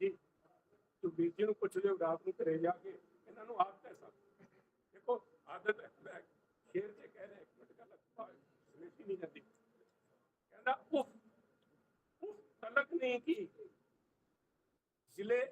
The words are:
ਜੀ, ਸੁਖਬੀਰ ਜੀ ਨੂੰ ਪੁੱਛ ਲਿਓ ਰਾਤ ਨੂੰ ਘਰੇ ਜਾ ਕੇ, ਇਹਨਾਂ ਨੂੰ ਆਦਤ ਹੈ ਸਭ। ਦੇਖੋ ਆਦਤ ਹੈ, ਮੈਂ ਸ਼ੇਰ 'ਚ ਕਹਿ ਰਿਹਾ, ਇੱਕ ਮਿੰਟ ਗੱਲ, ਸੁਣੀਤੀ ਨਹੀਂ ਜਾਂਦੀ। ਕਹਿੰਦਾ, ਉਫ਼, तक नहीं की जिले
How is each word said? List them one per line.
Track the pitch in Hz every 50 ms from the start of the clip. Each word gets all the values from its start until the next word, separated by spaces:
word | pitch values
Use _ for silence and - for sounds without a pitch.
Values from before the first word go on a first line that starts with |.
ਜੀ, | 190 196 - - _ _ _ _ _ _ _ _ _ _ _ _ _ _ _ _
ਸੁਖਬੀਰ | - 170 160 165 170 170 - 190
ਜੀ | 214
ਨੂੰ | 214 208
ਪੁੱਛ | - 202 196 -
ਲਿਓ | 185 202 196 190 170
ਰਾਤ | 165 160 165 165 -
ਨੂੰ | 190 185 -
ਘਰੇ | 160 160 160 160
ਜਾ | 165 175 180 -
ਕੇ, | - 196 - - - _ _ _ _ -
ਇਹਨਾਂ | 226 233 220
ਨੂੰ | 233 233 190
ਆਦਤ | 185 190 - - -
ਹੈ | - -
ਸਭ। | - - - - _ _ _ _ _ - - _ - _ _ _ _ _ _
ਦੇਖੋ | - 196 - 240 247 226 - _ - _ _ -
ਆਦਤ | 165 190 - 214 208 -
ਹੈ, | - - - _
ਮੈਂ | - - - 175 - _ _ _ _ _ _ _ _ _
ਸ਼ੇਰ | - 185 208 208
'ਚ | - - -
ਕਹਿ | - - - 190
ਰਿਹਾ, | 208 - -
ਇੱਕ | - - _ _
ਮਿੰਟ | - - - -
ਗੱਲ, | - - - - _ _ _
ਸੁਣੀਤੀ | - 226 - - - _ _ _ _ _ _ - 151 170 170 - - 208
ਨਹੀਂ | 202 190 180
ਜਾਂਦੀ। | 165 160 - 147
ਕਹਿੰਦਾ, | - _ _ _ _ _ _ _ _ _ _ _ _ _ _ _ _ _ _ _ _ _ - 220 220 254 262 - - -
ਉਫ਼, | 311 277 - - - - - - _ _ _ _ _ _ _ _ _ _ _ _ _ _ _ _ _ _ - 415 403 - - _ _ _ 226 226 240
तक | 285 277 -
नहीं | 339 339 262 254 247 240
की | - 311 359 427 359 - - - 415 - - _ _ _ _ _ _ _ _ _ _ _ _ _ _ _ _ _ _ _ _ _ _ _ _ _ _ _ - -
जिले | 202 220 240 247 269 262